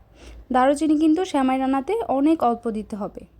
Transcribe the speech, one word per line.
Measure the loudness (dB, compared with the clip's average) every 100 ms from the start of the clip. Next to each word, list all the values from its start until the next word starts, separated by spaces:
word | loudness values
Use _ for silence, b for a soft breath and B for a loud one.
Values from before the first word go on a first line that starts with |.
| -20 B B B -4
দারুচিনি | 2 2 2 2 2
কিন্তু | 4 2
সেমাই | 0 0 0 0
রান্নাতে | 0 -2 -2 -4 -2
অনেক | 0 2 2
অল্প | 0 -2 -4
দিতে | -8 -8 -8
হবে। | -10 -12 -20 _